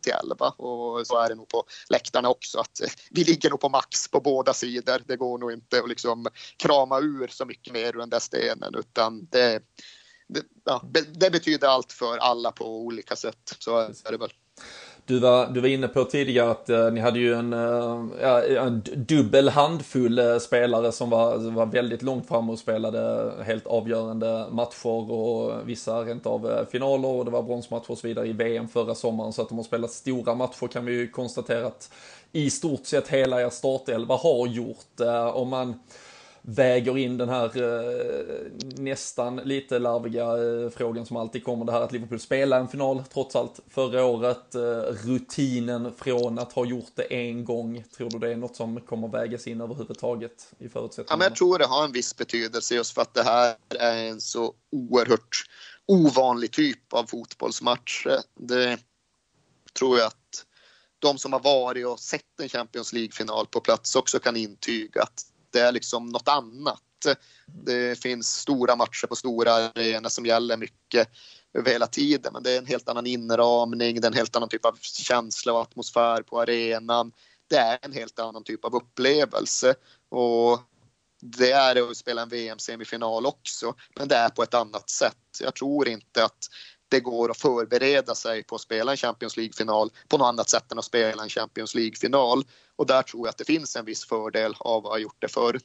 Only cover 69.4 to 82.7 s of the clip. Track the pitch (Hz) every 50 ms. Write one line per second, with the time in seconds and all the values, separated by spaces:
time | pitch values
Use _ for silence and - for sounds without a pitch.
69.4 | 117 117 117 113 113 113 113 117 113 113 110 110 110 113 - - 120 117 113 117
70.4 | 117 117 117 113 110 113 _ _ _ - - 120 113 - _ - - - - -
71.4 | _ _ - 131 117 127 117 120 117 117 - - 143 147 147 135 117 123 - 123
72.4 | 123 127 127 127 127 131 131 120 - - 120 120 120 123 123 120 117 117 117 117
73.4 | 120 120 120 120 120 117 117 117 120 117 117 117 113 113 - 127 113 107 - 117
74.4 | 117 110 - 113 - 117 110 - - - - - - - 123 120 113 110 - -
75.4 | - 123 117 117 113 - - 120 110 - - 120 120 117 117 113 - - 117 117
76.4 | 117 120 120 117 117 113 113 113 113 113 117 120 117 117 _ _ _ _ _ _
77.4 | _ - 156 143 120 113 120 127 - 143 135 135 113 107 - - 113 113 110 113
78.4 | 107 - 113 110 - 120 123 120 120 _ - - 127 131 147 151 143 110 - 104
79.4 | 101 - - - 123 127 135 - _ _ _ _ _ - - 123 123 120 117 117
80.4 | 117 120 120 123 123 _ _ _ _ _ _ _ _ _ _ _ - 120 113 123
81.4 | 127 127 135 139 135 131 123 123 123 117 117 - - 123 120 117 117 117 120 120
82.4 | 113 113 110 107 - -